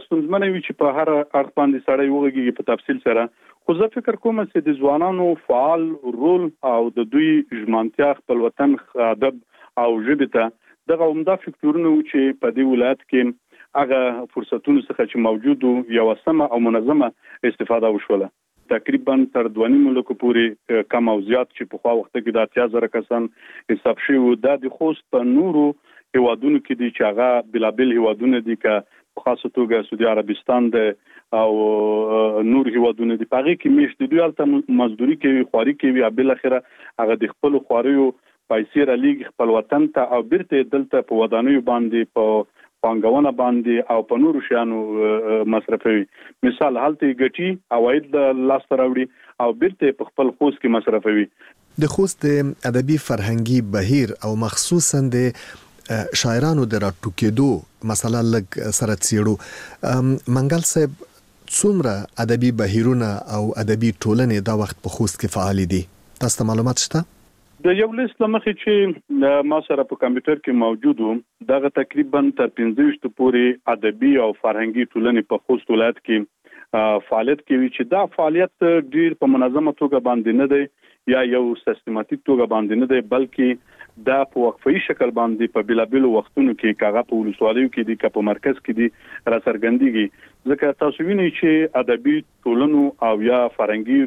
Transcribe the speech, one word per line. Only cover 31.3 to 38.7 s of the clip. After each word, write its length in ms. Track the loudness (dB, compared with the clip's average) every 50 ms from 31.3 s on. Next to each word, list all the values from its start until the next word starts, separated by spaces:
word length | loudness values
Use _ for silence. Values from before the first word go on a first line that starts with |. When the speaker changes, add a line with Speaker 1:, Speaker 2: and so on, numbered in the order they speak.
Speaker 1:
او، 180 | 0 0 2 2 2 2 2 2 2 0 0 0 0 0 0 0 0
اه، 280 | 2 2 2 0 0
نور 260 | 2 2 2 2 2 2
هیوادونه 480 | 0 2 2 0 0 0 -2 -2 -2
دي. 80 | -4 -4
په 120 | -2 -2 0
هغې 140 | 0 0 -2 0
کې 60 | 0
میشت 360 | 2 4 4 4 2 0 -4
دي، 40 | -2
دوی 140 | 0 2 2 2
هلته 200 | 2 0 -2 0 0 0 0 0 0
مزدوري 480 | 0 0 0 0 -2 0 0 0 0
کوي، 300 | 0 0 0 2 2 0 0
خواري 240 | 0 0 0 0 -2
کوي 300 | 0 0 0 2 2 0
او 60 | 0
بالاخره 520 | 0 0 0 0 0 0 -2 -2 -2 -2 -4 _ _ -20 -20 -14 -6 -2
هغه 140 | -2 0 0
د 180 | 0 -2 -6
خپلو 260 | -4 _ -2 0 0 0
خواریو 520 | 0 0 -2 0 0 2 2 2 2 0 -2 _ _ _ _ _ _ -4
پیسې 300 | -2 -2 -2 -2